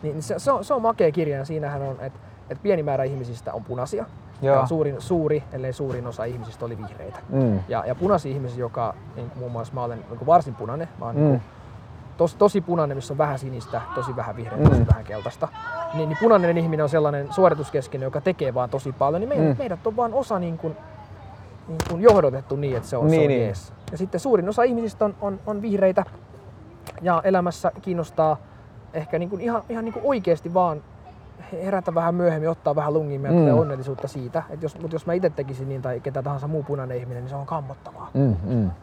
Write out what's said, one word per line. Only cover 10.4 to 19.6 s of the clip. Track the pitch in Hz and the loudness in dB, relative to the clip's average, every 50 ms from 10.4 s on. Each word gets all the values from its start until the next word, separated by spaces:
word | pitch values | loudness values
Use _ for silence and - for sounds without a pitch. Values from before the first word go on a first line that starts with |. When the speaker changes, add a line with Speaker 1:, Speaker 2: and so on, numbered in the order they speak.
| 160 139 117 | 6 2 -8
Speaker 1:
punainen, | - 107 107 123 156 165 175 - - | -8 -6 -6 -6 -6 -6 -8 -10 -10
mä | - | -8
oon | 117 117 | -4 2
Speaker 2:
Mm. | 143 | 4
Speaker 1:
niin | 151 151 | 6 6
kuin | 139 127 104 - - - - - - - - - - - - - - - | 6 4 0 -6 -18 -20 -20 -18 -18 -18 -18 -18 -18 -18 -18 -18 0 0
tos-, | 165 170 - | 0 0 4
tosi | - 208 208 - 202 | 4 4 4 4 2
punainen, | 175 - 175 170 156 143 139 135 | 0 0 0 0 0 0 -2 -6
missä | 131 - 147 | -6 -8 0
on | 139 | 0
vähän | 156 147 139 131 | 0 0 0 -4
sinistä, | 135 135 127 120 113 - - 113 - - - | -6 -8 -8 -10 -10 -6 -6 -6 -6 -6 -6
tosi | 131 127 131 127 | -6 -4 -4 -4
vähän | 120 110 - 104 | -6 -6 -6 -8
vihreää, | 120 117 110 107 139 147 | -8 -8 -8 -2 6 6
Speaker 2:
Mm. | 156 | 8
Speaker 1:
tosi | - - 117 - | 8 8 6 6
vähän | - - - | 4 2 2
keltaista. | - 104 107 101 120 - - 160 160 - - - - - - - - - | -8 -8 -6 -6 -8 -6 -6 -6 -6 -6 -10 -10 -8 -6 -6 -6 -6 -4
Niin, | 156 156 151 | -4 -2 -2
niin | 156 - | -2 4
punainen | 214 233 220 196 175 170 170 170 | 6 8 8 8 8 4 2 2
ihminen | 165 165 160 151 151 | 2 0 0 0 0
on | 143 | 2
sellainen | 143 160 151 147 143 143 143 139 - | 2 2 2 2 0 -2 -4 -4 2
suorituskeskeinen, | - 185 180 156 147 147 - - 147 135 - - 135 131 131 | 6 6 6 6 4 -4 -2 -2 -4 -4 -2 -6 -6 -6 -4
joka | - 147 | -4 -2
tekee | 139 185 180 - 151 131 117 | 0 0 0 0 -2 -2 0
vaan | 127 123 120 | -2 -2 0
tosi | - 135 139 139 | -2 -4 -4 -4
paljon, | 131 - 139 139 151 175 | -2 0 2 2 2 0
niin | 208 247 | -2 0
meidät, | 190 - 156 156 | 2 4 4 4
Speaker 2:
Mm. | 135 | 4
Speaker 1:
meidät | 117 | 2